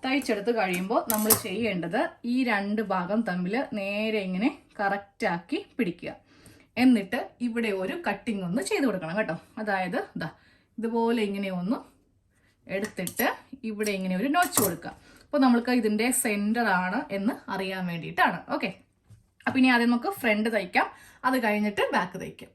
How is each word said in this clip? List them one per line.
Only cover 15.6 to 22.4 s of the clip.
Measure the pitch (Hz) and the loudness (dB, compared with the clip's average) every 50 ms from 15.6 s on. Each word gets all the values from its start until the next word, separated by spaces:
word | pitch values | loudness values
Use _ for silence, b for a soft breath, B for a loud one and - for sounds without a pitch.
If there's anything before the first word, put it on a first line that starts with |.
| 233 254 | 4 2
ഇതിന്റെ | 247 247 220 220 214 214 220 247 247 - - | 0 2 2 2 2 2 2 2 2 0 0
സെന്റർ | 233 208 208 202 208 226 240 233 214 190 180 185 | 0 0 0 0 0 0 2 2 2 2 2 2
ആണ് | 185 190 240 294 - 196 196 | 0 -2 -2 -4 -4 -4 -2
എന്ന് | 196 214 - - - - | 0 -2 -2 -2 -8 -8
അറിയാൻ | 196 190 190 190 190 190 185 175 | -6 -4 -4 -4 -4 -4 -4 -4
വേണ്ടിയിട്ടാണ്. | 170 170 147 - 165 - 359 285 180 165 - - - | -4 -6 -8 -8 0 2 2 2 2 -2 -6 -6 -6
ഓക്കെ, | 302 - 196 - - _ _ _ _ _ _ - - _ _ _ _ - - | -4 -4 -6 -8 -10 _ _ _ _ _ _ -20 -20 _ _ _ _ -6 -2
അപ്പൊ | 240 262 | 2 4
ഇനി | 254 262 | 6 6
ആദ്യം | 254 233 233 240 240 | 6 6 4 4 2
നമുക്ക് | 233 240 349 392 - | 2 0 -2 -6 -2
ഫ്രണ്ട് | - 240 214 208 214 226 220 208 | 2 2 2 2 2 0 0 0
തയ്ക്കാം, | 190 180 - 240 359 - B B B B B B B | -2 0 0 0 0 0 B B B B B B B
അത് | 254 262 269 226 | 0 2 2 2
കഴിഞ്ഞിട്ട് | 214 208 208 208 214 202 - 466 539 - | 2 2 2 0 0 0 0 0 2 2
ബാക്ക് | 220 180 180 - 175 - | 0 -2 -2 -6 -10 -10
തയ്ക്കാം. | - - - | -10 -12 -14